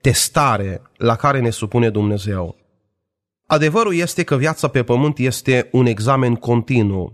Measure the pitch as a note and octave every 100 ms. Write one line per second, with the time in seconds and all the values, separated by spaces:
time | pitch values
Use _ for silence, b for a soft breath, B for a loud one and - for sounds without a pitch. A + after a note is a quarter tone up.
0 | C#3 B2 - - D3 G#2+ G2 F#2 _ _
1 | A#2 A#2 C#3+ C3+ A#2 G#2+ G#2+ B2 A#2 G#2+
2 | G#2 G#2 G2 G2 E2+ - _ _ _ _
3 | _ _ _ _ _ D#3 D3+ F#3 A3 E3+
4 | E3+ - E3+ C#3 D3 D#3+ C#3+ C3 A#2 B2
5 | D3+ - B2+ - - B2+ B2 C3 B2 G#2+
6 | A2 C3+ B2+ A#2 - A#2+ A2 B2+ G#2 F#2+
7 | F2